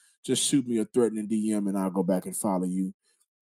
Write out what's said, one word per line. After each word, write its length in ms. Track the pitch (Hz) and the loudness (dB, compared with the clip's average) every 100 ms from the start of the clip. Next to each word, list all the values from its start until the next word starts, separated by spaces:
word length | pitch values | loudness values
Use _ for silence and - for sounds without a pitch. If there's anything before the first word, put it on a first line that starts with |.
| _ _ - | _ _ -4
just 180 | 95 | -2
shoot 220 | - 143 123 | 2 2 2
me 140 | 117 | 0
a 60 | 107 | 0
threatening 420 | 127 113 110 104 | 2 2 0 -2
D 240 | 110 107 | 0 0
M 160 | 107 101 | 0 0
and 100 | 98 | 0
I'll 140 | 95 | 0
go 120 | 92 | 0
back 220 | 90 92 95 | 0 0 -2
and 100 | 92 | -4
follow 300 | 110 92 90 | -2 0 0
you. 280 | 92 95 - _ _ _ _ | -2 -4 -6 _ _ _ _